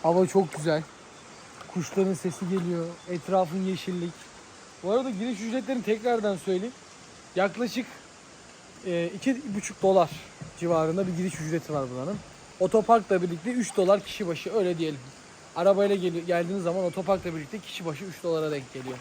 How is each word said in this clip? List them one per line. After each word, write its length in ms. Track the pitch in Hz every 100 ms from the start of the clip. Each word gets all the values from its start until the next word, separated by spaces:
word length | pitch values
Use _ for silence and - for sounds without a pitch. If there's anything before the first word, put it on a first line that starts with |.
Hava 240 | 160 175 185
çok 260 | 196 175
güzel. 300 | 165 156 156 160 - - - - - - - -
Kuşların 400 | - 160 - 190
sesi 360 | 185 185 - 185
geliyor. 360 | 190 175 170 165 170 -
Etrafın 520 | 180 - 190 180 185
yeşillik. 520 | 190 185 - 180 170 - - - - - - -
Bu 80 | 175
arada 180 | 226 262
giriş 320 | 196 233 214
ücretlerini 420 | 226 247 233 254
tekrardan 520 | 196 220 233 233 208 190
söyleyeyim. 380 | - 185 220 - - - - - - -
Yaklaşık, 500 | 196 175 240 - 240 - - - - - - - - - 196
e, 240 | 170 170 190
iki 260 | - 254 294 202
buçuk 260 | - 202
dolar 280 | 196 190 160 - - - - -
civarında 480 | 170 170 160 175 190
bir 100 | 170
giriş 160 | 180 -
ücreti 320 | 156 165 -
var 120 | 147 131 127
buranın. 220 | 139 208 - - - -
Otoparkla 600 | 185 220 214 226 202 190
birlikte 300 | 180 170 175
üç 260 | 247 214 -
dolar 240 | 185 202
kişi 260 | - - 185
başı, 260 | 160 -
öyle 240 | 214 185 170
diyelim. 220 | 160 143 123 - - - - -
Arabayla 400 | 180 196 202 196
gel-, 300 | 180 170 170
geldiğiniz 360 | 175 175 196
zaman 200 | 175 180
otoparkla 520 | 180 180 185 190 156 160
birlikte 240 | 147 214
kişi 260 | - - 165
başı 200 | 151 196
üç 180 | 165
dolara 280 | 175 160 156
denk 220 | 151 127
geliyor. 240 | 135 127 127